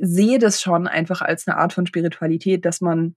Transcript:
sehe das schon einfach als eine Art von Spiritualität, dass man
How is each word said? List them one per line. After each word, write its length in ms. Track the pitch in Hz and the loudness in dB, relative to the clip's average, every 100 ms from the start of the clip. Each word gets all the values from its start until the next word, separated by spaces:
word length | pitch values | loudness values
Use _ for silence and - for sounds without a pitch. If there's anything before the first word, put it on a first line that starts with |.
sehe 380 | 185 175 214 254 | 0 2 4 4
das 220 | 220 - | 2 2
schon 260 | 190 170 175 | 0 0 0
einfach 340 | 160 165 180 | -2 -2 -2
als 260 | - 165 - | -4 -4 -4
eine 100 | - | -2
Art 160 | 175 | 0
von 120 | - 175 | 0 -2
Spiritualität, 800 | 170 170 - 160 165 190 180 170 | -2 -2 -2 -2 -2 0 0 -2
dass 160 | - | -2
man 340 | 175 165 165 | 0 0 -2